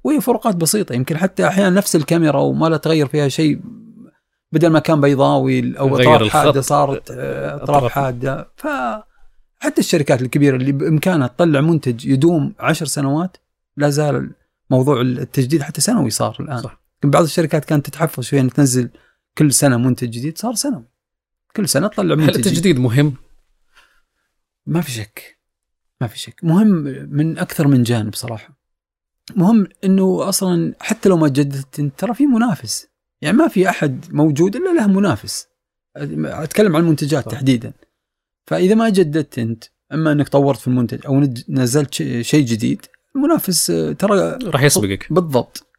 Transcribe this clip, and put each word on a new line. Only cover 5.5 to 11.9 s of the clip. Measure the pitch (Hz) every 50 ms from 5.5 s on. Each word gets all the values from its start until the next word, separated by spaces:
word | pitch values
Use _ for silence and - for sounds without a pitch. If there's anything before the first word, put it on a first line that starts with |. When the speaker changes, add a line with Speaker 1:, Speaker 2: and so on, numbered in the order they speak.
| 131 127 120 123 127 -
Speaker 1:
أو | 139 135 135
Speaker 2:
غير | 123 - 151
Speaker 1:
أطراف | 156 - 110
Speaker 2:
الخط. | 107 -
Speaker 1:
حادة | 151 147 156 135 139
صارت، | 123 - 143 143 147 139 131 - - -
آه، | 123 123 135 135 135 139 139 143 147
أطراف | 143 127 135
Speaker 2:
أطراف. | 143 143 127 117 -
Speaker 1:
حادة. | 143 139 131 127 120 131 135 135 156 - - _
فحتى | _ - 311 285 262 254 233 220 214 - _ _ _ - - _ _ _ _ _ _ - 294 294 -
الشركات | 226 - - 165 143 - 147 120 127
الكبيرة | 123 - 147 143 143 131
اللي | 127 127 139 143
بإمكانها | 135 151 - 156 151 - 185 185 156 131
تطلع | 120 - - 175 170 147 135
منتج | 147 160 170 151 - 135